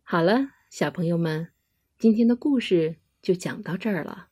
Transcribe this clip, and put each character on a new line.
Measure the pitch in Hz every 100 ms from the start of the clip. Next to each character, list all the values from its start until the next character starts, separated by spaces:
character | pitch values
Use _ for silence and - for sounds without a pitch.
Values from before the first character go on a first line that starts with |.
好 | - 175
了， | 165 240 277 _ _
小 | - 147
朋 | 180
友 | 170
们， | 170 160 156 165 _ _ _ _ _
今 | 226
天 | 220 233
的 |
故 | 240 302 262
事 | - 175 160 165 _ _
就 | -
讲 | 180 170 -
到 | 202 185
这 | 226
儿 | 180
了。 | 143 50 -